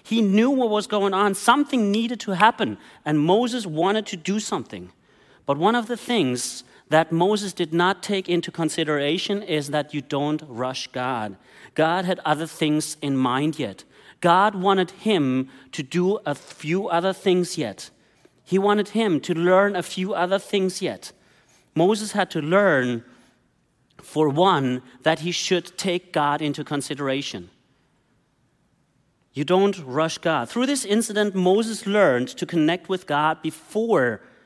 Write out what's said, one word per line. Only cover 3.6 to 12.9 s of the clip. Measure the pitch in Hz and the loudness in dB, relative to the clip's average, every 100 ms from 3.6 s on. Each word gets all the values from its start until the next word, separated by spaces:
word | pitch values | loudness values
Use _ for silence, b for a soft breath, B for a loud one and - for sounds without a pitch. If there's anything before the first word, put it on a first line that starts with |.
| 196 | -6
wanted | 151 185 214 214 | -2 0 0 -4
to | 185 | -8
do | 175 208 | -4 -4
something. | - 190 110 95 90 _ b b b b - | -2 -6 -8 -14 -16 _ b b b b -4
But | 139 | 2
one | 190 | 2
of | 240 226 | 2 -2
the | 240 | -8
things | - 240 135 120 - - b b b | -2 0 0 -2 -6 -10 b b b
that | 156 165 | 2 2
Moses | 165 185 208 202 | 2 2 2 -4
did | 180 165 | -6 -2
not | 165 180 190 | 2 2 0
take | - 196 185 | -4 -4 0
into | 175 - | -2 -2
consideration | - 160 - 156 147 143 180 - 202 | -4 -4 -2 -2 -2 0 -2 -2 -4
is | 208 156 139 | -2 -4 -2
that | 151 147 | -4 -4
you | 147 | -8
don't | - 139 147 151 151 | -4 -2 -2 -4 -6
rush | 117 127 127 - | -6 -6 -6 -8
God. | 127 123 123 107 95 B B B | -6 -4 -4 -6 -10 B B B
God | - 160 180 | 0 0 2
had | 180 175 | -2 -2
other | 156 151 160 | -2 -2 -4
things | - 156 151 151 | -2 0 0 -2